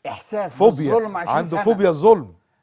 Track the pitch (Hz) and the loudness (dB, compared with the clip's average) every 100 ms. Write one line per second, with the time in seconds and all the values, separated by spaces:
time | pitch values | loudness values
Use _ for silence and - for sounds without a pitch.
0 | 139 - - 214 180 120 214 147 143 151 | -14 -14 -10 -8 -8 2 2 4 0 -2
1 | 220 180 110 147 170 180 208 202 190 147 | -2 -8 -4 -4 -2 -2 -2 2 0 2
2 | 208 202 107 _ _ _ | 2 2 0 _ _ _